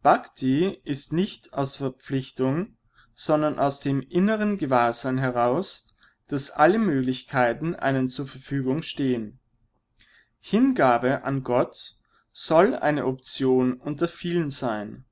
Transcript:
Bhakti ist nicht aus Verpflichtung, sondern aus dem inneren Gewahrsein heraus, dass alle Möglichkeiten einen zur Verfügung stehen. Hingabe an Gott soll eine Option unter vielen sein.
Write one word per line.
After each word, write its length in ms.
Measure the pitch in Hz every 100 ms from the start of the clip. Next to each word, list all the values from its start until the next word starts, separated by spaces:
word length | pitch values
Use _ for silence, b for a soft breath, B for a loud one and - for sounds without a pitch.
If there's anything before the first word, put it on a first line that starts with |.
Bhakti 760 | 143 254 - - 131 135 190 -
ist 280 | - 135 -
nicht 400 | 156 208 - -
aus 240 | - 135 -
Verpflichtung, 1000 | 135 127 - 135 131 - 131 147 214 _ b b b
sondern 440 | - - 151 151 -
aus 220 | 139 139
dem 220 | 143 139
inneren 560 | 131 175 196 220 208 202
Gewahrsein 600 | 143 127 120 117 135 131
heraus, 720 | 131 120 120 139 196 - b b b b _
dass 240 | 143 -
alle 280 | - 156 220
Möglichkeiten 960 | 208 135 127 127 - 139 123 120 156
einen 340 | - 135 135 127
zur 180 | - 139
Verfügung 560 | 131 - 139 127 147
stehen. 560 | 160 - 135 123 107 - _ _ _ _ _ _ b b b b
Hingabe 840 | - 208 269 254 135 120 127 -
an 180 | - 139
Gott 540 | 127 123 - - - _ _ _ _
soll 460 | - - 165 196 -
eine 300 | 147 147 127
Option 760 | 131 - - 131 127 127 127
unter 260 | - 143 165
vielen 440 | - 175 170 151
sein. 540 | 135 127 107 104 120 -